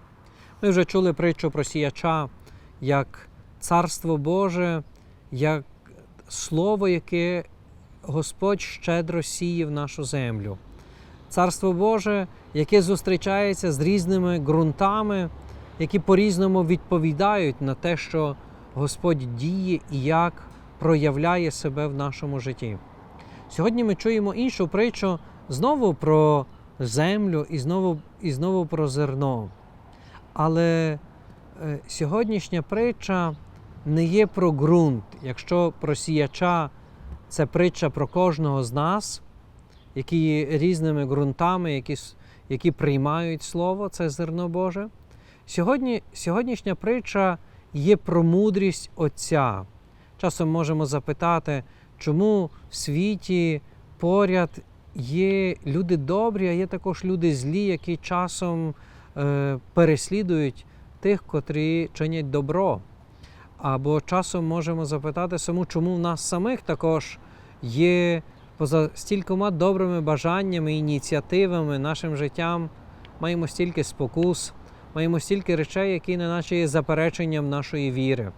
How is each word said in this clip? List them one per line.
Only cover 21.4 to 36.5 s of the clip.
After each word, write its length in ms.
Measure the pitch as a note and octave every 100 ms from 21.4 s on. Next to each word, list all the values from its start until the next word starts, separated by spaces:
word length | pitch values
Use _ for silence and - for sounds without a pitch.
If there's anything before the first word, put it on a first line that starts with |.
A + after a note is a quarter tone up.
| E3
себе 360 | - D3 C#3 D3+
в 80 |
нашому 460 | C#3 C#3+ - D3 C3+
житті. 380 | C3 B2+ A#2 G2 - - - - - - -
Сьогодні 340 | - G#3+ A#3
ми 100 | A3
чуємо 400 | F#3 A3+ A3 G3+
іншу 340 | G#3+ B3+ - E3
притчу 500 | F#3+ A#3 - G3 E3 - - -
знову 460 | C3 B3 D4 G#3
про 520 | D3 D#3 D#3 D3+ D3 C3 - - -
землю 680 | B2 B2+ E3+ G#3+ G3 D#3 D3
і 80 | D#3
знову, 420 | C#3 F#3 F#3 D3+ - -
і 120 | E3+
знову 340 | C3 F3+ F#3 D#3+
про 220 | D#3 D3+
зерно. 600 | C#3 C#3+ C3+ C#3 A#2+ F#2+ - - - - - - - -
Але, 640 | - D#3 E3 E3+ E3 D#3+ D3 - - - - - -
е, 160 | D#3 C#3+ -
сьогоднішня 760 | - D3 G#3+ A3 G#3 - F3
притча 760 | - G#3 A#3+ A3+ - F#3 E3+ D3 - - - - D3
не 180 | D#3
є 220 | E3 G3+ G#3
про 260 | F#3+ F3+
ґрунт. 520 | C#3+ D#3 F3 D#3 A#2 - -
Якщо 500 | C3 - - F3 E3+ -
про 140 | D3+
сіяча 760 | C#3 - D3+ C#3 - F3+